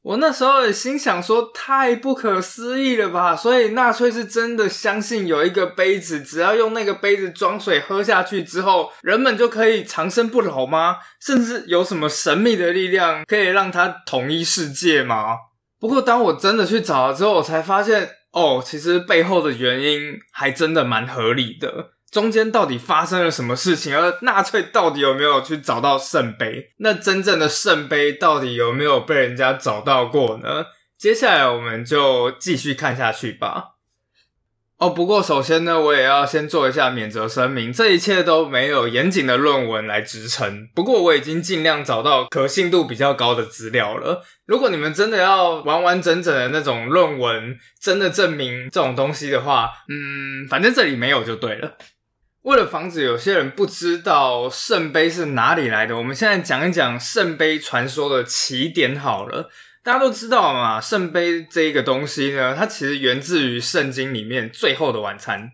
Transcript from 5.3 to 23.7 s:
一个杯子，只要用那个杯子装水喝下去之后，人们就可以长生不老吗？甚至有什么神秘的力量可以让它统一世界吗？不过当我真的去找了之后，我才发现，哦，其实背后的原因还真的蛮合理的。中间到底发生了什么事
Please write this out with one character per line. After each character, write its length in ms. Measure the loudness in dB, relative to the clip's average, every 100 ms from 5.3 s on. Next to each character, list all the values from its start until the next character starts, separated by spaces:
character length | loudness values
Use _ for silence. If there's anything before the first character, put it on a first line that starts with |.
| 2
一 60 | 2
个 160 | 0 -2
杯 320 | 0 2 2
子， 240 | -2 -8
只 180 | -6 -2
要 140 | 2
用 180 | 2 2
那 120 | 0
个 100 | -4
杯 220 | -2 0 0
子 140 | 0
装 300 | -2 -2 -2
水 200 | 0 0
喝 220 | 0 -4
下 200 | 2 2
去 200 | 2 -4
之 200 | -4 -4
后， 280 | 2 2 2 -6
人 180 | -2 2
们 160 | 2 2
就 120 | 0
可 200 | 4 2
以 160 | 2
长 240 | -2 -4 -2
生 200 | 0 0
不 120 | 2
老 240 | 0 -2
吗？ 340 | -2 2 2 0 -8 _
甚 240 | 0 0
至 200 | 0 -4 0
有 180 | 0
什 100 | 2
么 140 | 0 -2
神 300 | -2 0 2
秘 180 | 4 2
的 160 | 2
力 160 | 0 0
量 360 | 2 2 0 -2
可 100 | 0
以 120 | 2
让 220 | 2 0
它 180 | 0 0 -2 -6
统 260 | -4 -2
一 100 | -2
世 280 | -2 -2 -2
界 320 | -2 2 2
吗？ 340 | 2 -2 -2 -6 -8 _ _ _
不 100 | 0
过 120 | 0
当 220 | 4 4
我 100 | 4
真 240 | 2 2 2
的 80 |
去 160 | 2 0
找 280 | 0 2 2
了 60 |
之 100 | 2
后， 100 | 2
我 80 | 2
才 180 | 2 -2
发 220 | 0 0
现， 260 | 2 0 0 -10 _
哦， 300 | 0 2 2
其 140 | -2 -8
实 200 | 0 0
背 240 | 2 2
后 180 | 4 2
的 120 | 0
原 280 | 0 0 0
因 380 | 0 -2 -4 -12 -16
还 180 | -4 -4
真 240 | 0 0
的 100 | 2
蛮 220 | 0 -2 -4
合 260 | -2 0
理 240 | 0 -2 -6
的。 300 | -10 -8 -14 _ _
中 200 | -2 0
间 200 | 2 2
到 140 | 2
底 140 | 0 -2
发 260 | 0 0
生 200 | 2 0
了 60 | 0
什 140 | -2
么 120 | -4 -2
事 180 | 0